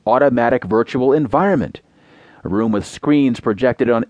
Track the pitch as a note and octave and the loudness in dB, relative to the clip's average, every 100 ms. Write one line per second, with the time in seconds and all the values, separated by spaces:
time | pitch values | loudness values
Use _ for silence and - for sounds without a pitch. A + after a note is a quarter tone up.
0 | - B2 C#3+ B2 A#2 B2 F2+ A2 A#2+ C3 | 0 2 2 2 0 0 0 -2 0 -2
1 | C3 D3 C3 C#3 G3 E3 E2 - _ _ | 0 0 0 0 0 0 -4 -10 _ _
2 | _ - - - - G2 A2+ G#2 - - | _ -20 -20 -14 -6 -2 0 -2 -4 -8
3 | - D3 C3+ A#2 - G2+ B2 A#2 A#2+ A#2 | 0 2 2 0 -4 0 0 0 0 0